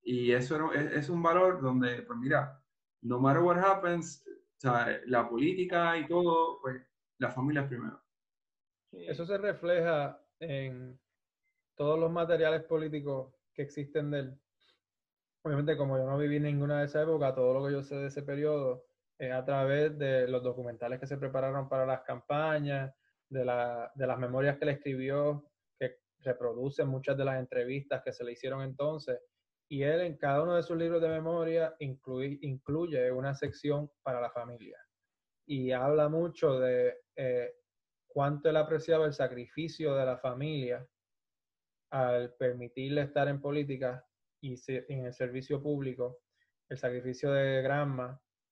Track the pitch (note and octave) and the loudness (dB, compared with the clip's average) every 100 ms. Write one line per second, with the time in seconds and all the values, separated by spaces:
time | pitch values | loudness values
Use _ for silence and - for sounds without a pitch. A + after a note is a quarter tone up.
0 | A#2+ B2 A#2+ B2 C3 D#3 D#3 C#3+ D3+ D3+ | -2 0 4 4 2 0 0 0 0 -2
1 | C#3+ F3 E3 F3 F#3 F3+ C3+ B2+ B2 A#2+ | 0 2 4 6 6 4 2 2 2 -2
2 | - A#2 C3 D3+ C#3 - _ _ _ _ | -8 -6 2 2 0 -10 _ _ _ _
3 | A#2 B2 C3+ D3+ F3 F3 F#3+ F#3+ F3 F3 | -4 4 6 6 6 6 6 4 2 -2
4 | D#3 - - - _ _ C3 A#2+ A#2 G#2 | -4 -12 -18 -20 _ _ 2 2 2 -2
5 | A#2+ A#2+ A#2 A#2 D3+ F#3 F3+ F3 E3+ E3 | 2 2 2 0 0 2 0 2 2 2
6 | D3 E3+ F3 E3 E3 - C3 B2+ - _ | 2 2 4 4 2 0 -6 -8 -12 _
7 | _ _ B2 - C3+ D3 C#3 B2 - - | _ _ -4 0 0 0 -2 -6 -8 -12
8 | _ _ _ _ _ _ _ _ _ F#3 | _ _ _ _ _ _ _ _ _ -14
9 | E3+ D3 E3+ G3 G3+ F3+ E3+ F3 E3 D#3 | -10 -8 -4 -2 -2 -4 0 2 2 0
10 | C#3+ C#3 _ _ E3 C#3 C3+ B2+ B2+ B2+ | -2 -8 _ _ -8 -6 -6 -10 -14 -18
11 | _ _ _ _ _ _ _ _ D3 D#3+ | _ _ _ _ _ _ _ _ 0 2
12 | E3 E3+ E3+ E3 D#3 D#3 D#3 D#3+ D#3 D3+ | 2 0 2 4 4 2 0 -2 -2 -6
13 | C#3+ C3+ C3 _ _ - C#3+ D3 C#3+ D#3 | -4 -6 -8 _ _ -8 -8 -6 -4 -2
14 | D3 D3 C3 C3 _ _ _ _ _ _ | -2 -2 -4 -10 _ _ _ _ _ _
15 | _ _ _ _ D#3+ C#3+ D3 D3 C#3 C3 | _ _ _ _ -2 0 2 2 2 2
16 | C3 C#3 D3 D3 D3 C#3+ C#3+ D3 C#3+ D3+ | 2 2 2 2 2 0 2 0 0 0
17 | D#3 D#3 C#3 C3 B2+ C3 C#3 C#3 C#3 C#3 | 2 2 2 4 4 4 0 -2 -4 -6
18 | C#3 C#3 C#3 C#3+ D3+ D3+ C3 B2+ - _ | -6 -6 -6 -2 2 2 0 -2 -8 _
19 | _ _ C3 C3 C3 C#3 C3+ C#3+ D3+ D3 | _ _ -4 -2 0 2 2 4 2 0
20 | C#3 C3 B2+ B2+ B2+ B2 A#2+ A#2 A#2+ B2+ | 2 2 2 2 -2 -4 -8 -6 -6 -6
21 | C3+ C#3 C3+ C3+ C3+ C#3 C3+ C3+ C3 C3 | -6 -6 -4 -2 -2 -2 -2 0 0 -2
22 | - B2+ _ D3 D#3 D3+ C#3+ C#3 C3+ - | -4 -10 _ 0 2 0 0 -2 -4 -10
23 | _ _ _ C3+ B2 B2 A#2+ A#2+ A#2+ C#3 | _ _ _ -2 0 0 -2 -4 -8 -4
24 | C3 B2 B2 B2+ C#3+ C#3+ D3+ C#3+ C#3+ C3 | -2 0 -2 2 0 2 -2 -2 -4 -4
25 | C3 C#3+ D3 D3 - _ _ _ B2+ - | -2 0 0 -2 -8 _ _ _ -6 -6
26 | _ _ C3+ A#2+ B2 A#2 C3+ C#3 C#3+ C3+ | _ _ -4 -2 -2 -2 -4 0 0 0
27 | C3+ C3+ C3+ C3 B2+ B2+ B2 C#3 C#3 C3 | -2 0 0 -2 -2 -4 -2 -4 -4 -6
28 | C3 - A#2+ A#2+ C3 C3+ C3+ C3 D3 D#3 | -4 -8 -10 -6 -6 -4 -6 -2 -2 -2
29 | D3 B2 - _ _ _ _ C#3 C#3 E3 | -4 -6 -6 _ _ _ _ -2 2 2
30 | F3+ C#3+ D3 C#3+ E3 F3 E3 E3+ E3+ E3+ | 0 -2 0 2 4 2 0 -2 0 2
31 | E3 D#3+ D#3+ E3+ E3 E3 D#3+ - C#3+ B2+ | 2 0 -2 0 2 2 0 -2 -8 -8
32 | - B2+ C#3 C#3 D3 C3 - D3+ F3 C#3+ | -6 -4 -4 -4 -6 -6 -2 -2 0 2
33 | B2 B2+ C#3 C#3 C#3+ - D3 D3 D3 _ | 2 0 -2 -2 -6 -4 -2 0 -2 _
34 | - B2 A#2+ B2 A#2+ A#2+ G#2 - _ _ | -6 -4 -4 -6 -10 -12 -16 -20 _ _
35 | _ _ _ _ - C#3 B2+ B2+ C3+ D3+ | _ _ _ _ -6 -2 0 2 4 4
36 | D3+ D#3+ E3+ E3+ D#3+ C3 B2+ B2 B2 - | 4 2 -2 0 2 4 2 4 2 0
37 | _ - C3 B2 A#2+ - _ _ _ _ | _ -6 -2 -2 -4 -10 _ _ _ _
38 | _ C#3 C#3 D3 D#3+ D#3 D#3 D#3+ D3+ D#3+ | _ 0 0 2 2 4 2 0 4 4
39 | D#3 C#3 C3 B2 A#2+ - D#3+ D#3+ D#3 C#3 | 4 2 -2 -2 -10 -8 -8 -2 0 2
40 | C3 B2 C3 B2 D3+ D3+ B2 B2 C3 _ | 0 0 -4 -4 -4 -2 -2 -4 -6 _
41 | _ _ _ _ _ _ _ _ _ C#3 | _ _ _ _ _ _ _ _ _ 0
42 | B2+ B2 B2 - B2+ B2 A#2+ C3 C3+ D3 | 2 2 0 -2 -2 -2 -8 -8 -2 0
43 | C#3 D3 C#3 C#3+ C#3+ D3 C#3+ C3 C3 C3 | 0 0 0 0 -2 -2 -2 -2 -4 -6
44 | _ _ _ _ C#3 B2 - C3 - C3+ | _ _ _ _ -12 -12 -6 -6 -6 -8
45 | B2+ B2 B2+ B2+ C3 C#3+ D3 D3 C3 B2 | -8 -4 -6 -4 -4 -4 -2 -2 -4 -4
46 | B2 B2 _ _ _ _ _ C3 B2+ B2 | -6 -6 _ _ _ _ _ -4 -4 -4
47 | B2 B2 D3 C#3 C3+ C3+ C3+ C#3+ D3 C3 | -6 -4 0 2 2 2 0 0 0 -4
48 | B2+ C3+ _ _ _ | -6 -10 _ _ _